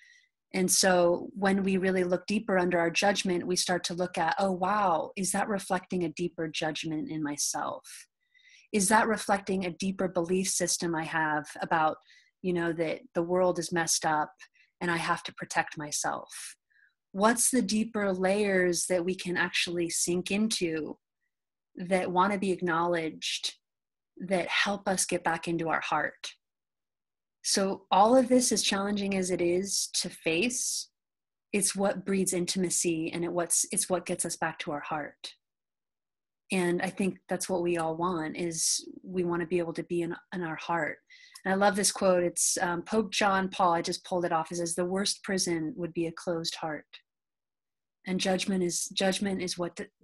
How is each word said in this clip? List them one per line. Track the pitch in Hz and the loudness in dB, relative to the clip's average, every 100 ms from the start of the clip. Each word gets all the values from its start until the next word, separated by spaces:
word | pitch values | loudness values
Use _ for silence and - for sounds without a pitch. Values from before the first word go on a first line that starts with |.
| - - _ _ _ | -20 -20 _ _ _
And | 190 185 | -2 2
so | - 196 180 175 175 - | 4 6 6 4 2 -2
when | 196 196 196 | -2 2 2
we | 190 190 | 2 2
really | 190 185 | 2 2
look | 180 180 - | 2 0 0
deeper | 208 - 185 | -2 2 2
under | 180 175 | 4 2
our | 165 | 2
judgment, | 165 202 202 190 175 - | 2 2 2 0 0 0
we | 180 | -2
start | - 175 | 0 -2
to | - | -2
look | 175 180 185 | -4 -4 0
at, | 165 165 | 0 2
oh, | 196 | 0
wow, | 180 185 208 190 156 - - | 0 0 2 2 2 -2 -4
is | 180 | -2
that | 202 214 | -2 -2
reflecting | 196 - 185 - 185 | -4 -2 -4 -2 -2
a | 165 | -2
deeper | 151 175 - 160 | -4 -6 -4 -6
judgment | - 160 156 160 156 - | -4 -4 -4 -6 -6 -6
in | 156 | -4
myself? | 147 143 - 151 139 - - - - _ _ _ - - _ | -4 -2 -2 -2 -6 -8 -12 -20 -20 _ _ _ -20 -20 _
Is | 214 185 | 0 4
that | 220 220 | 4 4
reflecting | 208 - 196 202 190 | 0 0 0 0 -2
a | 180 | -2
deeper | 165 190 190 190 | -4 -4 -2 0
belief | 180 170 185 190 | 0 0 0 0
system | - 175 - 175 | 0 0 0 0
I | 160 | -2
have | 156 160 156 151 147 - | -2 0 0 0 -4 -8
about, | 190 165 156 - _ - _ _ | -2 2 2 0 _ -20 _ _
you | 185 | -2
know, | 175 170 | 0 0
that | 160 160 - - | -2 -2 -4 -6
the | 175 | -4
world | 170 180 180 170 | 0 2 2 2
is | 160 | -2
messed | 175 165 - | 0 0 0
up | 165 151 151 - - _ _ _ | 2 0 0 -8 -20 _ _ _
and | 175 | -2
I | 170 | 0
have | 160 220 | 0 -2
to | - | -4
protect | - - 170 160 160 | -12 -4 -2 -2 -6
myself? | 147 - 151 139 - - - - _ _ _ _ _ | -6 -4 -4 -4 -8 -14 -16 -18 _ _ _ _ _
What's | 190 214 240 - | 2 4 4 2
the | 254 | 2
deeper | 196 214 220 208 196 | 2 0 0 0 0
layers | 185 185 208 208 185 180 170 - | 2 2 2 2 4 2 2 0
that | 185 | 0
we | 175 | 0
can | 185 185 175 | -4 -2 -2
actually | 175 - - 175 170 | 0 0 -2 -2 -2
sink | - - 180 180 | -2 0 0 0
into | 196 220 - 170 160 151 - _ _ _ _ _ _ _ - | 0 0 0 -2 -2 -4 -10 _ _ _ _ _ _ _ -12
that | 180 185 180 | -2 0 2
want | 180 196 | 2 2
to | 202 | 2
be | 196 | 0
acknowledged, | 180 180 165 175 170 160 175 - - - - _ _ _ _ _ - | 0 0 2 2 0 -2 -6 -6 -6 -6 -10 _ _ _ _ _ -12
that | 185 185 - | -2 -2 0
help | - - 202 202 | 0 0 -2 -2
us | 190 | -2
get | - 180 | 0 0
back | 175 165 - | 0 -2 -2
into | 170 165 | -2 0
our | 156 | -2
heart? | - 151 - - - - _ _ _ _ _ _ _ _ _ _ | 0 -2 -2 -6 -16 -16 _ _ _ _ _ _ _ _ _ _
So | - - 196 - - | -2 0 0 -2 2
all | 185 214 262 | 6 8 8
of | 240 | 8
this, | 254 247 | 6 6
as | 208 | 2
challenging | - 196 202 208 196 | 2 0 0 0 0
as | 196 180 | 0 2
it | 175 | 2
is | 175 175 196 - - | 2 2 0 -2 -2
to | - 180 | -4 -4
face, | - 170 165 240 247 - - - _ _ _ _ _ _ | -4 0 2 0 0 -2 -4 -8 _ _ _ _ _ _
it's | 208 185 196 | 0 0 0
what | 196 190 180 | 0 0 0
breeds | 196 185 | 0 2
intimacy, | 180 175 190 170 - 180 160 160 | 0 0 0 0 0 0 0 -2
and | 165 | -4
it | 170 | -2
what's, | 175 170 - - | -2 0 0 0
it's | 202 - | -2 0
what | 175 175 | -2 -2
gets | 175 | -4
us | 170 - | -4 -4
back | 165 - | -4 -4
to | - | -6
our | 147 | -6
heart. | - 151 143 - - - _ _ _ _ _ _ _ _ _ _ - | -6 -6 -6 -12 -18 -18 _ _ _ _ _ _ _ _ _ _ -4
And | 190 175 175 | 0 2 0
I | 185 | -2
think | - 190 185 - | -2 -2 -2 -6
that's | 180 - | -6 -2
what | 180 | -2
we | 175 170 | 0 0
all | 160 | -2
want, | 160 175 170 156 - | -2 -2 -2 -4 -4
is | 170 160 - - - - | -4 -2 0 -2 -4 -14
we | 190 185 | -6 -2
want | 175 170 | 0 -2
to | 170 | 0
be | 180 | -2
able | 165 | -2
to | 165 | -6
be | 165 175 | -4 -4
in, | 170 175 - | -4 -6 -10
in | 185 | -8
our | 165 156 | -6 -6
heart. | - 170 151 - _ - - - | -4 -2 -2 -6 _ -20 -20 -8
And | 185 | -2
I | 190 | 4
love | 202 202 | 4 4
this | 190 | 0
quote. | - 196 180 | 2 4 4
It's, | 175 175 - - | 2 0 0 0
um, | 180 175 | -2 -2
Pope | 170 220 220 | 0 0 0
John | - 208 196 185 | 2 2 2 0
Paul, | - 185 | 2 4
I | 170 | 4
just | 170 175 | 0 -6
pulled | - 185 | -4 -2
it | 175 | 0
off. | 165 160 | 0 -2
It | 175 | -4
says, | 170 | -2
"The | 175 | -2
worst | 180 190 202 - | -2 0 -2 -4
prison | - 190 185 170 156 156 | -2 -2 0 -2 -4 -6
would | 170 | -6
be | 170 165 | -4 -4
a | |
closed | 165 - 165 165 - | -4 -6 -4 -4 -6
heart." | 165 151 - - _ _ _ _ _ _ _ _ _ _ - | -6 -8 -12 -20 _ _ _ _ _ _ _ _ _ _ -4
And | 185 | -2
judgment | 202 185 - 190 | 0 0 0 0
is, | 175 170 - | 0 -2 -4
judgment | 190 196 190 196 190 | 0 0 0 -2 -4
is | 180 175 | -4 -4
what | 170 - | -6 -8
the, | 208 _ | -14 _